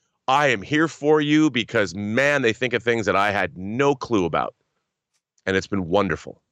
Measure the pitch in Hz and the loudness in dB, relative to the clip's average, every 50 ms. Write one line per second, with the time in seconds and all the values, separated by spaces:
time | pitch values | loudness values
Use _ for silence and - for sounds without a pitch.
0 | _ _ _ _ - - 131 143 151 135 117 98 92 95 147 151 165 156 - - | _ _ _ _ -2 0 2 2 4 2 2 0 -2 -2 0 0 0 0 -2 -2
1 | 143 147 156 156 147 147 151 156 156 151 120 123 101 - - 113 101 85 85 104 | 0 2 2 2 2 2 2 4 4 2 0 -2 -4 0 0 0 0 0 -2 -6
2 | 104 104 110 127 139 143 147 139 127 113 107 - 127 120 120 110 - 120 117 117 | -6 -2 0 0 2 2 2 2 2 0 0 0 -2 -2 -2 -2 0 0 0 0
3 | 98 98 92 95 101 104 98 101 92 85 71 90 95 101 110 127 139 143 143 135 | 0 2 2 2 2 2 0 0 -2 -4 -6 -8 -10 -6 -2 0 0 0 0 -2
4 | - - 117 98 87 82 78 71 60 - - _ _ _ _ _ _ _ _ _ | -4 -2 0 0 0 0 0 -2 -4 -4 -8 _ _ _ _ _ _ _ _ _
5 | _ _ _ _ _ _ _ _ - 95 95 95 - - 104 98 87 80 90 101 | _ _ _ _ _ _ _ _ -4 -2 -2 -2 -2 -2 -6 -6 -4 0 0 0
6 | 98 92 76 - - - - _ _ _ | 0 0 -2 -6 -8 -14 -20 _ _ _